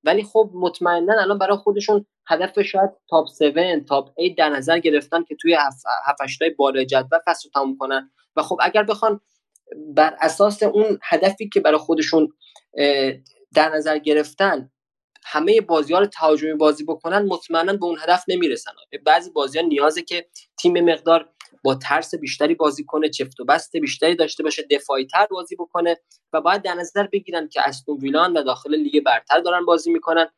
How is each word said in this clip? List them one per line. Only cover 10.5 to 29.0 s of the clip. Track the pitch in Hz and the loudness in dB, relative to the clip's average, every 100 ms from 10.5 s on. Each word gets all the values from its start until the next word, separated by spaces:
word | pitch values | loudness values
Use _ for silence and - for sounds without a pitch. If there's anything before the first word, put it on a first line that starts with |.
| 208 | 2
اون | 208 208 220 - | 0 2 2 0
هدفی | - 160 190 202 208 | 0 2 2 0 -2
که | 196 | 0
برای | 156 151 | 2 0
خودشون، | 156 160 151 160 151 _ _ _ _ - | 0 -2 2 2 2 _ _ _ _ -2
اه، | 143 139 135 131 _ _ _ | 0 2 -2 -4 _ _ _
در | - 156 | 2 2
نظر | 156 151 151 | 0 -2 -2
گرفتن | 151 151 151 - 196 151 131 _ _ _ _ _ | 2 0 0 -2 0 0 -6 _ _ _ _ _
همه | - 151 170 220 | -6 -2 2 2
بازی‌ها | 175 160 143 175 | 4 0 2 0
رو | 202 | 0
تهاجمی | - 156 151 156 | 0 2 2 -2
بازی | 156 156 151 | 2 2 2
بکنن، | 151 156 165 196 | -6 -8 -2 0
مطمئناً | 202 175 - 165 175 | 0 -4 -2 -2 0
به | 202 | -2
اون | 175 160 | -4 -4
هدف | 160 180 - | 0 0 0
نمیرسن. | 185 165 117 - - _ 147 147 | -2 -2 -2 -10 -20 _ -4 2
بعضی | 165 175 | 2 2
بازی‌ها | 151 135 151 | -4 -4 -2
نیازه | 170 143 151 165 | -2 2 0 0
که | - 175 - - _ - | -6 -8 -8 -20 _ -2
تیم | 175 175 | 0 2
مقدار | 170 160 160 165 160 _ - _ | 2 2 2 2 2 _ -20 _
با | 135 | -2
ترس | 131 - 143 - | -2 -2 -4 -2
بیشتری | 165 135 - 151 | -10 -8 -2 -2
بازی | 165 156 143 | 2 0 -2
کنه، | 147 156 151 | -8 -4 -4
چفت | - 131 - | -4 -8 -6
و | |
بست | 127 160 - 170 | 0 0 0 -6
بیشتری | 139 - 156 | -6 0 0
داشته | 170 156 - | 2 -2 -2
باشه، | 156 147 147 | -6 -6 -2
دفاعی | 143 - 135 131 | -2 0 -4 -2
تر | 170 208 | 0 0
بازی | 185 170 185 | -2 -10 -12
بکنه | 170 175 170 165 _ _ _ | -8 -2 -2 -2 _ _ _
و | 160 | -2
باید | 165 202 | 0 0
در | 196 | -4
نظر | 175 170 202 202 | -6 -4 -4 -2
بگیرن | 202 - 170 156 | -4 -4 -8 -6
که | - 139 | -2 -4
استون | 131 - 143 | -4 -10 -8
ویلان | 135 151 180 170 | -2 0 2 0
و | |
داخل | 131 127 143 | -2 -6 -4
لیگ | 156 147 147 | -4 0 0